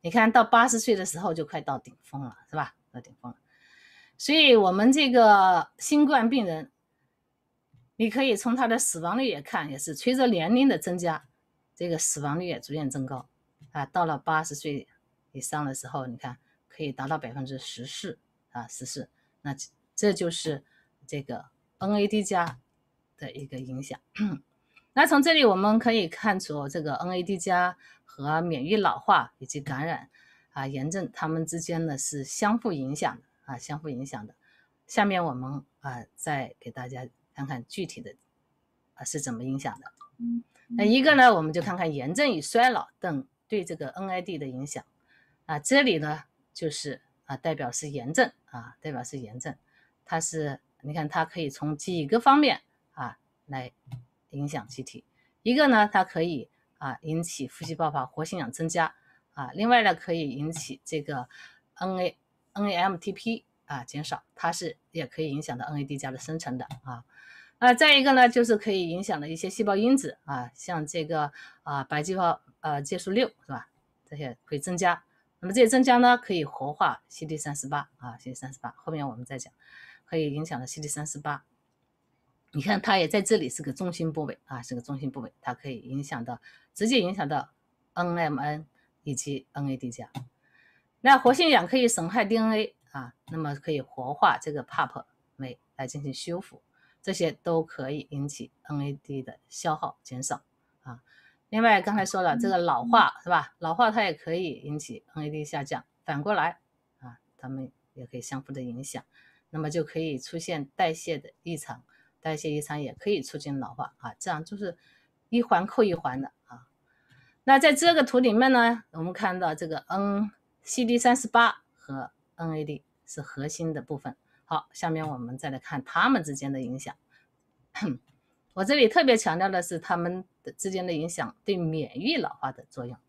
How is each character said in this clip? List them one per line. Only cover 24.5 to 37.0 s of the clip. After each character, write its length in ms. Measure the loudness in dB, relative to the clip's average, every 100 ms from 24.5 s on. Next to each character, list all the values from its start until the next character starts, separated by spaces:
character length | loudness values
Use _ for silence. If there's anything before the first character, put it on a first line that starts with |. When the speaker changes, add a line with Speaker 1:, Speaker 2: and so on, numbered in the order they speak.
| _ _ _ _
Speaker 1:
那 140 | 2 6
从 160 | 6
这 100 | 6
里 120 | 6
我 100 | 6
们 240 | 6 6 4
可 140 | 4
以 160 | 2 0
看 300 | -2 0 0
出， 300 | -2 -6 -4
这 140 | -4
个 120 | -4 -4
N 160 | -2
A 100 | -4
D 160 | -2 -4
加 380 | 2 2 2 -2 -20 _
和 380 | _ -8 -2 0
免 240 | 0 -2 0
疫 100 | 2
老 220 | 2 0
化 340 | 4 4 2 _
以 80 | -10
及 140 | -10
感 260 | -6 -6 -4
染 240 | -6 -10 _ _ _ _
啊、 140 | -8 -6
炎 240 | -6 -4
症， 180 | -4 -8
它 160 | -6 -4
们 180 | -4 -4
之 140 | -6
间 260 | -4 -4 -4
呢 100 | -4
是 280 | -6 -6
相 340 | -8 -2 0 0
互 140 | -2
影 220 | -4 -4
响 220 | -4 -4 -6
的 60 | _ _
啊， 120 | -16 -14
相 220 | -10 -10
互 100 | -8
影 160 | -10
响 220 | -10 -12 -14
的。 80 | _ _ _ _ _ _
下 160 | 0
面 200 | 2 2
我 80 | 0
们 320 | -4 -6 -8 -12 _
啊， 260 | -12 -12 -16 _
再 400 | -6 -4 -6 -12
给 140 | -14
大 160 | -12 -12
家 180 | -10